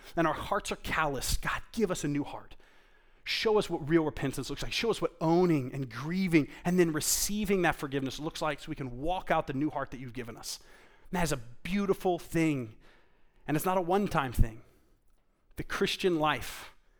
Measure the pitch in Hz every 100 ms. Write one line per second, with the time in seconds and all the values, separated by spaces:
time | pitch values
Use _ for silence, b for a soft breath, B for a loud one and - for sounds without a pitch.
0 | B - 165 - - 202 - 208 - -
1 | 156 131 - - 160 - - - 196 175
2 | 151 143 - 110 - - b b b b
3 | b b - - 226 214 - 165 139 165
4 | 151 - 139 135 127 - 120 - 233 196
5 | 170 - 160 170 180 156 127 139 131 113
6 | 147 185 190 165 135 B - 180 170 151
7 | - - - 208 202 196 165 - 143 139
8 | 135 127 156 - 156 143 - 151 131 123
9 | 156 180 - 160 151 131 151 139 135 123
10 | 127 117 117 113 - - b b b b
11 | b 180 165 139 113 - 170 202 196 180
12 | 185 170 - 165 160 139 113 - b b
13 | b b b b - 147 185 190 170 196
14 | 196 160 131 110 117 110 - _ _ _
15 | _ _ _ _ _ - - - 196 -
16 | 190 165 151 131 - - - - _